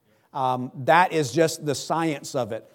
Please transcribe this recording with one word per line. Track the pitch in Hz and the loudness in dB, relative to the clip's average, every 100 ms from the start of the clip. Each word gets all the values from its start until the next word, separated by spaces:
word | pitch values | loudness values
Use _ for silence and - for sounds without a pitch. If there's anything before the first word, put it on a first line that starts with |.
| _ _ _ | _ _ _
Um, | 147 131 127 123 147 | -4 -2 -2 -4 -6
that | 127 160 185 | 4 6 6
is | 165 135 | 2 -2
just | 131 160 - | 2 0 0
the | 147 | -6
science | 127 - 160 165 143 131 | -6 -4 -2 -2 -4 -6
of | 139 113 | -6 -4
it. | 110 - | -6 -12